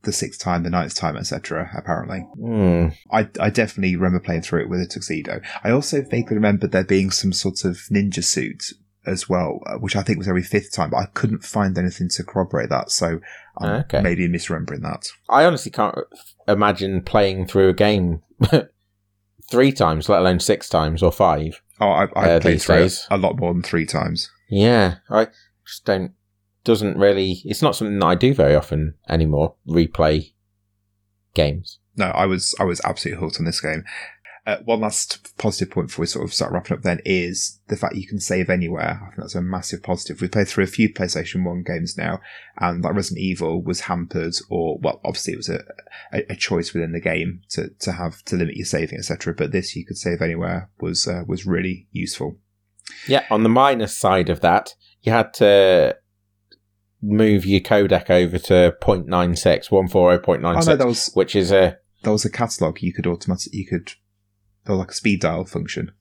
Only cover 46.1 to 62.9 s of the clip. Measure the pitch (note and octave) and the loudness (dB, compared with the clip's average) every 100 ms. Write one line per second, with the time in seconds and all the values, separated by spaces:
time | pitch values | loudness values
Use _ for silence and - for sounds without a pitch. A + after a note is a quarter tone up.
46.1 | - - F2+ - F2+ E2 E2+ E2 E2+ F2 | -8 -6 -8 -2 -2 -2 -4 -4 -4 -4
47.1 | E2 E2+ F2+ _ - - _ - F2+ F2 | -4 -4 -8 _ -8 -8 _ -8 -6 -8
48.1 | - - F2+ E2 - - D2+ D#2+ C#2 - | -10 -6 -2 -2 -4 -4 -4 -4 -8 -8
49.1 | D#2+ - - D2 F#2 F#2 - - - F2+ | -6 -6 -4 -2 -2 -4 -10 -10 -8 -4
50.1 | F2 E2+ E2 F2 F2 F2+ _ E2+ F2 - | -2 -2 -4 -4 -6 -10 _ -6 -4 -4
51.1 | F2+ F2 F#2 F#2+ F2 F#2 F2+ _ - F2+ | -6 -6 -6 -2 -2 -2 -8 _ -10 -8
52.1 | - D2 - _ _ _ _ - - - | -8 -10 -10 _ _ _ _ -20 -18 -2
53.1 | C3+ - G#2+ A2+ A#2+ C#3 B2+ G#2 - F#2+ | -2 2 2 4 4 4 2 -2 -2 2
54.1 | F#2+ F2 E2 E2+ F#2 - - _ _ - | 2 2 2 4 2 0 -20 _ _ 0
55.1 | A2+ A2 - G#2 G2+ F#2+ F2+ C2+ - _ | 2 0 4 6 8 8 6 4 0 _
56.1 | _ _ _ _ _ _ _ _ _ G2+ | _ _ _ _ _ _ _ _ _ -2
57.1 | G#2 A2 G2+ F#2+ G2 - G#2+ G2 F#2 - | 2 4 4 2 0 4 2 4 2 4
58.1 | F2+ F2 F2+ - F#2 F2 - - F#2+ C#2+ | 4 4 -2 4 6 6 4 0 0 0
59.1 | F2+ F2 F2+ F#2 D#2+ - G2+ F#2 F#2+ F2+ | 0 0 2 2 2 2 2 2 4 6
60.1 | F2+ - E2+ F2 F2 E3 C3 B2+ A#2 - | 4 2 0 2 2 2 4 2 0 -2
61.1 | - F#2 G2+ F2+ F#2+ F#2 - _ _ - | 0 2 2 4 6 4 2 _ _ -2
62.1 | G#2+ G#2+ - A#2 - D#2+ D#2 F2+ | 0 -2 -4 -4 -2 -4 -2 -6